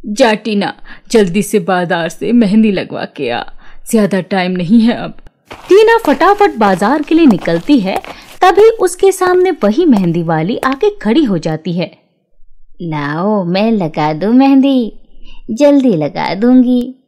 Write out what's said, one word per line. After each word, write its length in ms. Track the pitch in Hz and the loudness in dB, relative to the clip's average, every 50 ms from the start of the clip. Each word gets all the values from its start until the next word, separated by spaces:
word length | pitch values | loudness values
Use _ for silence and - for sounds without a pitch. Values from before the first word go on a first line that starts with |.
| - | -8
"जा 280 | 233 208 208 262 226 214 | -10 0 2 2 2 2
टीना, 400 | 208 - 233 214 202 190 - - - - - - - _ - | -2 -4 -4 -4 -2 -4 -4 -8 -12 -16 -18 -18 -20 _ 0
जल्दी 320 | - 226 208 180 170 208 196 | 2 2 2 2 0 -4 -4
से 160 | - - 208 | -2 -2 -4
बाजार 500 | 170 175 190 180 180 160 185 170 165 170 | -2 0 -2 -2 -2 -2 -4 -4 -4 -6
से 240 | - - - - 233 | -8 -8 -4 0 2
मेहंदी 400 | 240 226 190 196 220 220 220 196 | 2 2 4 2 2 2 2 0
लगवा 320 | 170 127 - - - - | -2 -6 -8 -8 -10 -10
के 260 | - _ - 143 117 | -12 _ -8 -6 -4
आ, 120 | 120 113 - - - - - - - - - - | -4 -6 -8 -10 -14 -18 -20 -18 -18 -18 -10 -2
ज्यादा 300 | - 220 208 185 196 190 | 0 0 0 0 -2 -4
टाइम 320 | 175 - 202 190 180 180 185 | -4 -2 -2 -2 -2 -2 -4
नहीं 280 | 180 180 156 220 233 | -4 -2 2 2 4
है 240 | 220 233 226 120 170 | 4 2 0 -2 -8
अब।" 120 | 165 - - - - _ _ _ _ - - - - | -12 -12 -16 -20 -20 _ _ _ _ -20 -20 0 4
टीना 300 | 359 403 440 427 453 453 | 4 6 6 6 4 2
फटाफट 580 | 453 320 277 - 320 370 403 403 403 403 302 | 2 0 0 2 2 2 4 4 2 0 2
बाजार 460 | 240 220 202 190 170 202 208 277 311 294 | 0 2 2 2 0 0 0 0 -2 -2
के 120 | - 339 | 0 2
लिए 120 | 311 330 | 4 4
निकलती 520 | 277 208 160 - - 165 170 165 - 294 262 | 4 4 2 0 -2 -4 -4 0 0 0 2
है, 240 | 185 185 - - - - - - - - - - - | 2 -2 -6 -6 -10 -12 -20 -20 -20 -20 -4 0 2
तभी 260 | 370 359 370 415 453 | 2 4 6 4 4
उसके 440 | 466 453 - 359 - - - 381 370 | 4 2 -2 -4 -2 0 0 0 2
सामने 380 | - 370 359 359 359 359 381 | 0 0 0 2 2 2 0
वही 360 | 330 - - 202 214 269 370 | 0 0 0 0 0 2 2
मेहंदी 360 | 330 240 202 190 175 160 175 165 | 2 2 2 2 0 -2 -2 -2
वाली 340 | 160 165 156 160 180 247 | -2 -2 -2 -2 -2 -4
आके 340 | - - 254 269 277 415 415 | -4 -4 -4 -4 0 -2 -2
खड़ी 340 | 415 - - 214 226 330 311 | -2 -2 -4 0 0 2 2
हो 140 | 226 196 165 | 0 -2 -2
जाती 340 | - 170 156 156 - 185 170 | -2 -4 -6 -6 -6 -6 -4
है। 260 | 180 170 - - _ _ _ _ _ _ _ _ _ - - - - - _ - - 175 | -4 -6 -6 -8 _ _ _ _ _ _ _ _ _ -20 -20 -20 -20 -20 _ -18 -12 -10
"लाओ, 600 | 170 156 151 143 147 147 160 180 208 214 208 180 | -8 -8 -6 -6 -6 -6 -4 -4 -2 -2 -2 -2
मैं 280 | 170 180 190 208 226 226 | -2 -2 0 0 0 0
लगा 400 | 208 180 151 - - 151 151 160 | -2 -2 -4 -4 -2 -2 -2 -2
दूं 200 | 156 175 208 233 | -2 -2 0 2
मेहंदी, 600 | 254 269 269 277 269 262 277 269 254 233 208 - - - _ - - - - - - - - | 4 4 4 4 4 2 2 2 0 -2 -4 -8 -14 -20 _ -20 -18 -16 -14 -16 -16 -10 -10
जल्दी 460 | 220 220 285 285 285 277 262 262 196 | -2 2 2 4 4 4 4 2 0
लगा 380 | 156 151 143 - 165 156 - 170 | 0 -2 -4 -6 -6 -6 -6 -4
दूंगी।" 600 | 185 220 247 254 254 247 247 247 247 240 254 254 _ _ | -2 0 4 4 4 4 2 0 -2 -2 -6 -12 _ _